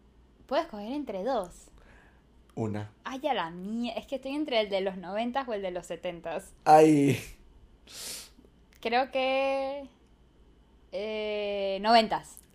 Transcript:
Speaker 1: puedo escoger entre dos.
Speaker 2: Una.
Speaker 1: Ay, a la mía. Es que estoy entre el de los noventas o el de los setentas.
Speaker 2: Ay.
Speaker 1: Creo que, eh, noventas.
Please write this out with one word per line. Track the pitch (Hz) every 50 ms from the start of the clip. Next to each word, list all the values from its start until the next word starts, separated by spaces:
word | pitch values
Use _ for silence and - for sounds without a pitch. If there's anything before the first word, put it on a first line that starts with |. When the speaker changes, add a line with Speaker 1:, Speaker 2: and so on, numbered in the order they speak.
| _ _ _ _ - _ _ - -
Speaker 1:
puedo | - 247 311
escoger | 330 330 - 208 202 220
entre | 269 294 277 233 202 185 190
dos. | 254 277 226 180 175 - - - - - - - - - - - - _ _ _ _ _ - _ _ -
Speaker 2:
Una. | - 113 107 101 104 104 107 - _ -
Speaker 1:
Ay, | 220 254 269 269
a | 302 254
la | 202 170 165
mía. | 170 180 185 202 220 233 240 240 -
Es | 214 -
que | - 277
estoy | 262 262 269
entre | 269 302 311 302 254 220
el | 214 196
de | 196 190
los | 190 196 185
noventas | 190 175 170 196 214 233 240 240 262 269 247
o | 220
el | 202
de | 196 185
los | 180 180 175
setentas. | - 180 165 - 180 170 170 - 165 151 180 - - - - -
Speaker 2:
Ay. | 160 151 147 160 160 156 143 139 139 123 - - - - - - - - - - - _ _ _ - - - - - - - - - _ - - - _ _ _ _ - -
Speaker 1:
Creo | - 226 233 240 277 262
que, | 269 269 262 262 262 269 269 269 269 269 269 269 277 285 277 262 _ _ _ _ _ _ _ _ _ - - - - _ _ _ _ - _ -
eh, | - 180 208 220 214 214 214 214 208 208 208 202 202 202 196 196 190 190
noventas. | 202 220 233 233 220 202 175 147 - - - - - _